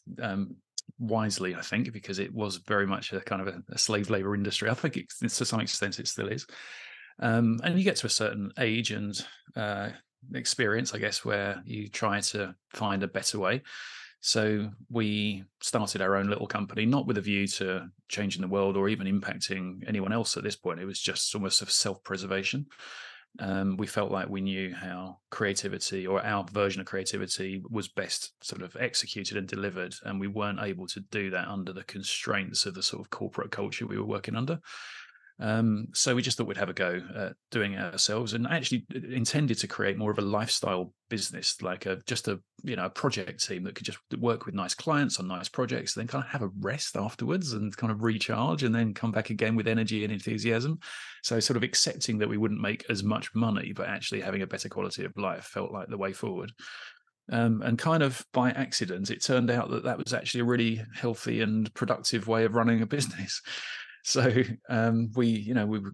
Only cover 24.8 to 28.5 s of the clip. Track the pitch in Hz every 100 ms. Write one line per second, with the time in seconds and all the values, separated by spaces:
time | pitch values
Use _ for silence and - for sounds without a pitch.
24.8 | 92 90 95 - _ - 101 98 98 98
25.8 | - 95 92 98 107 101 87 104 98 95
26.8 | 95 98 92 101 95 - 95 95 - 110
27.8 | - - 90 - - _ -